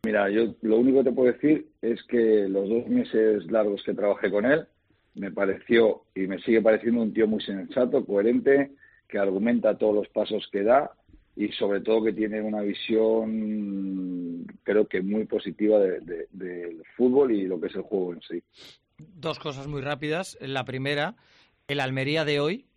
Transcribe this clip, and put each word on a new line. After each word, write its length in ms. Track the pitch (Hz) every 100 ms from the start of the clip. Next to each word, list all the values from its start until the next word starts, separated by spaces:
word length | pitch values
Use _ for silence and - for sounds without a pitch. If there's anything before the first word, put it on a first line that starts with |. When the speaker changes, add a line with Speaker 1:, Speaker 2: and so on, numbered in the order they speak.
Speaker 1:
Mira, 260 | 110 104 101
yo 240 | 107 113 -
lo 160 | 110 110
único 200 | 131 131
que 60 | 127
te 60 | 123
puedo 160 | 127
decir 340 | - 147 156 - _
es 200 | 113 117
que 420 | - 120 113 107 98
los 180 | 98 98
dos 180 | 113 117
meses 560 | 123 117 113 110 104 85
largos 320 | 110 104 101
que 80 | -
trabajé 360 | 92 101 95 101
con 160 | 101 117
él, 200 | 156 - _ _ _ _
me 160 | - 98
pareció 760 | 101 98 92 - 117 110 - _
y 60 | - 95
me 120 | 95
sigue 220 | - 113
pareciendo 400 | 110 107 117 120
un 100 | 113
tío 140 | 110 110
muy 160 | 107
sensato, 600 | - 98 87 131 123 143 104
coherente, 680 | 101 107 127 123 139 139 - _ _ _
que 100 | 104
argumenta 580 | 98 95 113 120 107 101
todos 180 | 107
los 140 | 104 95
pasos 400 | 110 104 104 -
que 120 | 101
da 300 | 104 131 147 _ _ - _ -
y 100 | 104
sobre 280 | - 104 98
todo 200 | 104 113
que 120 | 110
tiene 260 | 98 107 107
una 220 | 107 107
visión, 1800 | 101 92 - 110 110 113 110 110 107 107 101 98 95 95 92 90 87 85 - -
creo 240 | - 104 104
que 120 | 95
muy 220 | 95 107
positiva 540 | 107 107 101 - 107 107
de, 220 | 95 87
de, 260 | 80 82 -
del 500 | 95 92 90 87 82 - -
fútbol 360 | 123 131 135
y 140 | 107 92
lo 140 | 90
que 80 | 92
es 60 |
el 80 | 95
juego 300 | - 98 90
en 60 | 82
sí. 200 | - 87 _ _ - _ _ _
Speaker 2:
Dos 400 | 156 180 156 147
cosas 280 | 156 135 139
muy 160 | 147
rápidas. 560 | 135 143 151 160 190 -
La 240 | 135 135
primera, 520 | 127 131 135 143 156 - _ _ _ _ -
el 120 | 143
Almería 440 | 131 135 135 156
de 160 | 151 147
hoy 260 | 147 226 _